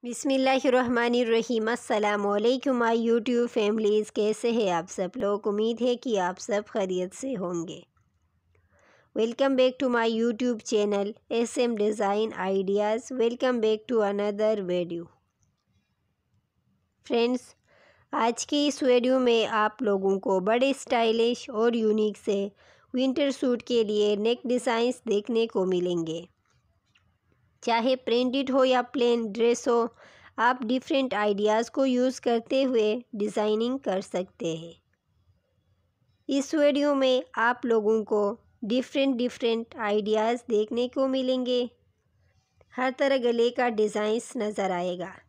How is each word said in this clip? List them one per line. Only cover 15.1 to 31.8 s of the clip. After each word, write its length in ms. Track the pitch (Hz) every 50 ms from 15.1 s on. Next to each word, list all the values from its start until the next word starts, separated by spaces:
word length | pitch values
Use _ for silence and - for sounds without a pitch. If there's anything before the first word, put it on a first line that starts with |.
| _ _ _ _ _ _ _ _ _ _ _ _ _ _ _ _ _ _ _ _ _ _ _ _ _ _ _ _ _ _ _ _ _ _ _ _ _ _ _
फ्रेंड्स, 380 | - 269 233 233 240 254 247 - - - _ _ _ _ _ _ _ _ _ _ _ -
आज 320 | 233 226 233 233 - -
की 200 | - - 294 285 294
इस 140 | 262 - 302
वीडियो 360 | 262 247 247 240 254 254 262
में 260 | 254 247 233 226 220 - 226 220
आप 240 | 214 214 - _ 262
लोगों 340 | 214 202 196 190 190 196 196
को 180 | - - 190 190
बड़े 320 | 180 196 220 247 254 277 269 -
स्टाइलिश 720 | - - - 233 226 226 220 226 226 233 240 - - -
और 240 | 254 214 226 240 233
यूनिक 420 | 233 220 220 214 220 214 214 202 -
से 220 | - - 202 202 196 202 _ _ _ _ - _ _ _ -
विंटर 380 | 254 254 269 254 294 285 277 262
सूट 280 | - - 262 247 233 - -
के 160 | 247 233 226
लिए 300 | 208 214 208 208 208 208 202
नेक 300 | 208 220 240 240 - 240
डिज़ाइंस 540 | 247 247 247 262 233 226 233 247 247 - _ 226
देखने 400 | 214 202 208 - 240 226 226 226
को 180 | - 220 185 185
मिलेंगे। 600 | 185 180 175 180 175 175 165 160 160 170 175 - _ _ _ _ _ _ _ _ _ _ _ _ _ _ _ _ _ _ _ _ _ _ _ _ _ _ -
चाहे 320 | - 226 233 220 262 262 254
प्रिंटेड 520 | - - 226 240 254 254 240 277 277 262
हो 120 | 254 269 254
या 180 | 262 254 247 247
प्लेन 420 | 254 _ 294 240 240 240 240 226 220
ड्रेस 380 | 190 240 226 233 240 233 - 277
हो, 220 | 240 233 233 233 _ _ - - - - - - _ -
आप 240 | 220 240 262 254 269
डिफरेंट 500 | 214 254 262 247 - 330 269 269 254 -
आइडियाज़ 560 | 196 208 214 208 196 208 208 214 220 233 226
को 140 | _ -